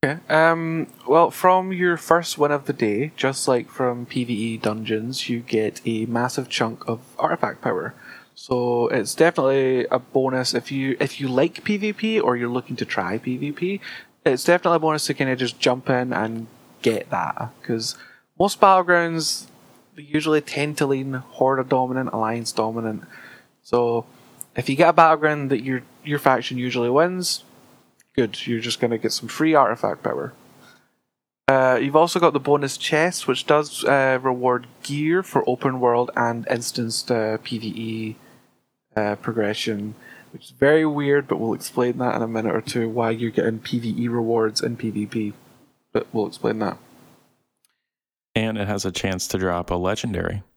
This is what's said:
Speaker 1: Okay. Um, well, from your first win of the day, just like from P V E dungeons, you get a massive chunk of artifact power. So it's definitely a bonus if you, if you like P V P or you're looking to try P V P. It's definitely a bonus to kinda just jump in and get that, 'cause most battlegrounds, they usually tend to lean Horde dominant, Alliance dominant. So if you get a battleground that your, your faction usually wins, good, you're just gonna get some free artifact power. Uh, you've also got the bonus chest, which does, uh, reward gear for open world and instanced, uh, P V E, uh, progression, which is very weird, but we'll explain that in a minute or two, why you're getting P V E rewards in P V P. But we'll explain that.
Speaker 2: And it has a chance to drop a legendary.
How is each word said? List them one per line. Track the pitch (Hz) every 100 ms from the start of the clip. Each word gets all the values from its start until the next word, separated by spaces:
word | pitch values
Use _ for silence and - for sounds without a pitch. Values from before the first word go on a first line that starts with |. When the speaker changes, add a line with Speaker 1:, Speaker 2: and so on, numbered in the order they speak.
Speaker 1:
Okay. | 135 160 -
Um, | 156 165 165 165 165 151 - 123
well, | 151 170
from | - 185 185 185
your | 185 180 170
first | - 165 170 -
win | 147
of | 147
the | 135
day, | 131 110 104 147 -
just | 135 135 -
like | 127 113
from | - 127 120 120
P | -
V | 123
E | 117 113 113
dungeons, | 110 107 110 110 113 131 -
you | 120
get | 117 113 110 -
a | - 113 113
massive | 120 123 - 127
chunk | - 117 117 -
of | 117 - -
artifact | 151 165 107 -
power. | 127 95 80 - - - -
So | - - 123 123 120 117
it's | 131 104
definitely | - 165 170 135 135 131 127 123
a | 127
bonus | - 135 131 131 123
if | 127 -
you, | 135 135 127
if | 139 -
you | 139
like | 127 160 -
P | - 208
V | 214
P | 208 220 220
or | - 123
you're | 120
looking | 123 120 123
to | 107
try | - 90 107
P | 123 127
V | 143
P. | 147 180 196 - - - _
It's | - 127
definitely | - 175 185 170
a |
bonus | 156 151 -
to |
kinda | 139 135 127
just | 123 -
jump | - 127 -
in | 127 127
and | 117 110 113 113 - - -
get | 123 110 -
that, | 95 80 - 117 -
'cause | - 117 113 - - - _ _
most | 196 -
battlegrounds, | 202 190 175 175 170 165 151 - - - _ - _
they | -
usually | 147 147 151 156
tend | 147 - 147 147
to | 143
lean | 135 135
Horde | 131 131 - 131 135 131
dominant, | 135 127 127 131
Alliance | 104 110 117 113
dominant. | - 110 113 113 107 - - - - _ _
So | - 120 120 117 113 - - - - -
if | 120
you |
get | 135 170
a |
battleground | 165 165 160 151 147 139
that | 135
your, | 135 127 123 _
your | 156 147
faction | 143 131 117 127
usually | 123 123 120
wins, | 131 170 185 175 - - - _ _ _ _ _ -
good, | 117 - -
you're | 117
just | 117 -
gonna | 120 117
get | 110
some | - 113
free | - 160
artifact | 156 127 113 104 -
power. | - 131 139 - - _ - - _ _ _ _ _ _ -
Uh, | 135 131 127
you've | 135 151
also | 170 185
got | 170
the | 143
bonus | 135 143 139 -
chest, | - 151 165 180 -
which | 127 -
does, | 151 147 -
uh, | - 139 135 131
reward | 131 127 123 123 120 -
gear | - 143 151 175
for | 185 139 -
open | 127 139 131
world | 123 120 123 -
and | 120 117 110
instanced, | 127 120 - 113 117 -
uh, | 120 110 110
P | - 117
V | 110
E, | 113 113 113 110 113 - - _ _ _ _ _ 107
uh, | 104 104
progression, | - 113 104 107 - 107 104 107 - - -
which | -
is | -
very | - 139 156 160
weird, | 147 143 143 139
but | 82
we'll | 113
explain | 123 - - 123 123
that | 123 113
in |
a | 113
minute | 113 110
or | 95
two, | - 123 113
why | 113 113
you're | 113 117
getting | - - 113
P | - 123
V | 117 110
E | 120
rewards | 120 113 117 110 110
in | 120 117
P | 113
V | 104
P. | 104 113 107 - _ _ _ _ _
But | - -
we'll | 113 101
explain | - - 110
that. | 104 - - - - _ _ _ _ _ _ _ _ _ _ _ _
Speaker 2:
And | - 110 110
it | 98
has | 101 95
a |
chance | 87 98 92 -
to | 98
drop | 92 87 90
a |
legendary. | 87 92 107 - 95 87 98 -